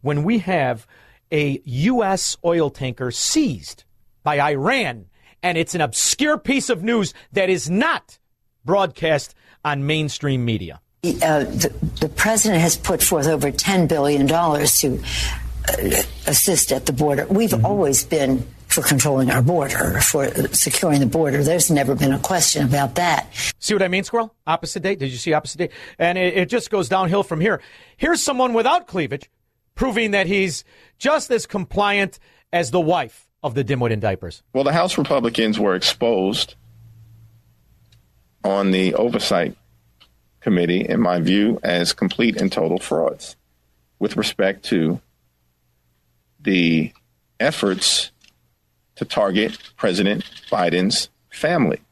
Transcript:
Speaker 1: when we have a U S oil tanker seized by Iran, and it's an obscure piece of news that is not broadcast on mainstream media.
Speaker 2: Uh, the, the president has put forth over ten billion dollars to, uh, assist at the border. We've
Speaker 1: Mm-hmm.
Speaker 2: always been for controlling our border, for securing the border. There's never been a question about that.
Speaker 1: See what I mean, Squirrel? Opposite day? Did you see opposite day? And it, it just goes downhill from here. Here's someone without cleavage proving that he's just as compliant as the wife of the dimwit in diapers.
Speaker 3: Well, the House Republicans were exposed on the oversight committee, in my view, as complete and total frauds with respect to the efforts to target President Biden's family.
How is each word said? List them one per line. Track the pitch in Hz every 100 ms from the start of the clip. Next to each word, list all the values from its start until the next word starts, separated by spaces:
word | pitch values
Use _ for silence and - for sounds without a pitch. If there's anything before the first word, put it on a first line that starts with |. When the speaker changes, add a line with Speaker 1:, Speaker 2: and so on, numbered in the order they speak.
Speaker 1:
when | 131 147
we | 156 233
have | 185 180 131 117 - - - _ _
a | 151 147 139
U | - 123 180 247
S | 196 190 - -
oil | 170 170 147
tanker | - 135 117 127
seized | - - 311 277 113 73 - _ _ _ _
by | 156 147
Iran, | 143 143 156 269 180 117 90 _ _ _
and | 175 165
it's | 165 175
an |
obscure | 147 - - - 302 302
piece | - 269 -
of | 208
news | 208 233 196 - -
that | 202 190
is | 180 131
not | 185 311 302 _ - _ _ _ _ 117
broadcast | 196 185 - 160 147 - - _ _
on | 151 143 139
mainstream | 156 151 - 143 131
media. | 120 110 85 - _ _
Speaker 2:
Uh, | 175 - 165 151
the, | 135 - 151 - - -
the | 233
president | - 214 220 226 175
has | 165 -
put | - 165
forth | - 170 139
over | 156 143
ten | 123 - 190 160
billion | 160 139 147 139
dollars | 165 170 147 147 -
to, | 143 123 - - - - - - -
uh, | - 101 - - - -
assist | 147 - 156 -
at | 131 120
the |
border. | 131 151 139 -
We've | 196 226
Speaker 1:
Mm-hmm. | - 156
Speaker 2:
always | 208 156 131
been | - 156 135 131 120 - -
for | -
controlling | 165 143 147 135 127
our | 123
border, | 123 - 139 - - 135
for | - 151 143 - 139
securing | - - - 180 143
the | 131
border. | 113 151 139
There's | 143 170 -
never | 151 135 139
been | 143
a | 135
question | - 185 - 151 139
about | 143 135 135
that. | 175 156 - - - -
Speaker 1:
See | -
what | 208
I | 185
mean, | 185
Squirrel? | 196 233 226 _ -
Opposite | 165 165 190
day? | 185 196
Did | 139
you | 123
see | -
opposite | 151 151 143
day? | 170 - - -
And | 170 185
it, | 180 185
it | 180
just | 240 233
goes | 202 165
downhill | 190 185 202
from | 196 156
here. | 190 185 - - - _
Here's | 302 339
someone | - 254 254
without | 226 233 349 349
cleavage | 196 139 147 - _ _ _ _ -
proving | 262 214 226
that | 202 180
he's | 202 190 127 - _ - _
just | - 302 -
as | 233 -
compliant | 208 185 - 202 202 196 - _ _ _
as | 175 143
the | 180
wife | 160 175 120 - _ _
of | -
the | 117
dimwit | 123 135 120
in | 107
diapers. | 104 95 87 - _
Speaker 3:
Well, | 131
the | 139
House | 165 180 -
Republicans | 143 139 117 117 110 107
were | 107 92
exposed | - - 117 107 95 113 - - - - - - - - - _ _ _ _ _ _ _ _ _ _ _
on | - 98 98
the | 92 92 -
oversight | 120 117 - 92 87 - _ _ _ _ - _ _ _
committee, | - 92 85 90 -
in | -
my | 98 90
view, | 80 98 104 -
as | - 87 87
complete | - 95 - 117 -
and | 98
total | - 82 90
frauds | - 78 78 - - - _ _ _ _ _ _
with | 104 -
respect | - - 95 98 -
to | 101 80 101 _ _ _ _ _ _ _ _ _ _ _ _ _ _
the | 143 92 85 80 80 _ _ _ _ _
efforts | 127 - 101 95 - - - _ _ _ _ _ _ _ _ -
to |
target | - - 101 92 107 - - _
President | 107 92 98 101 - - -
Biden's | - 87 85 95 - - _ _
family. | - 151 170 98 - _